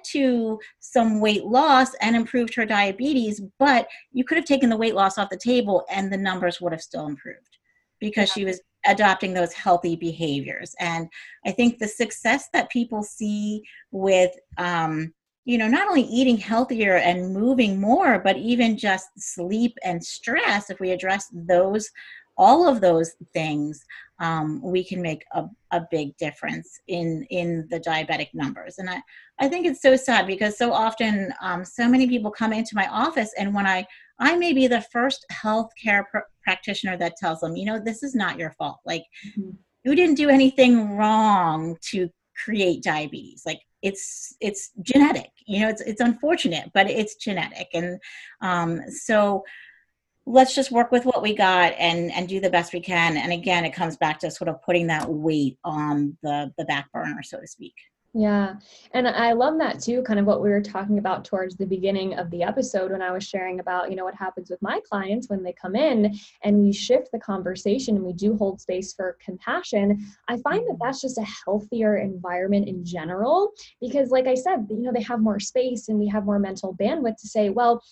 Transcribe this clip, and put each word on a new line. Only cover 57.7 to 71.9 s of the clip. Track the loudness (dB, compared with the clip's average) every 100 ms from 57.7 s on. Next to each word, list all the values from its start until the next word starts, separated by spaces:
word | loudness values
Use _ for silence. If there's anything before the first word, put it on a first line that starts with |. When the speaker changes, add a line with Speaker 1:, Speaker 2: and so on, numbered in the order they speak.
| -20 -20 _ _ 0
Speaker 2:
Yeah. | 2 2 0 -6 -18 -20 -6 -2
And | 0
I | 2 2
love | 2 2 2
that | -2 -4
too, | -4 -2
kind | 0 2
of | 2
what | 2
we | 2
were | 0
talking | -2 -6 -2 0
about | 0 -4 -4
towards | -6 -4 -6
the | -4
beginning | -2 -2 -2 -2 -6
of | -6
the | -4
episode | -4 -2 -2 -2 -2
when | -4
I | -4
was | -6
sharing | -6 -6 -6 -6
about, | -4 -4 -4
you | -6
know, |
what | -8 -8
happens | -8 -8 -10
with | -8
my | -6 -6 -4
clients | -6 -4 -4 -4
when | -6
they | -6
come | -10 -4 0
in | 2 2 0 -2 -14 _
and | 2 4
we | 4
shift | 2 2 0 0
the | -8
conversation | -6 -6 -6 -4 -2 -2 0 -2
and |
we | -2
do | -2 0 0
hold | -2 -4
space | -6 -6 -6 -8
for | -8 -8
compassion. | -12 -10 -6 -6 -2 2 2 2 -2 -12 -8
I | -4
find | -2 -2
that | -2
Speaker 1:
Mm-hmm. | -4 -4
Speaker 2:
that's | -4
just | -6 -6
a | -8 -8 -4
healthier | -4 -2 0 2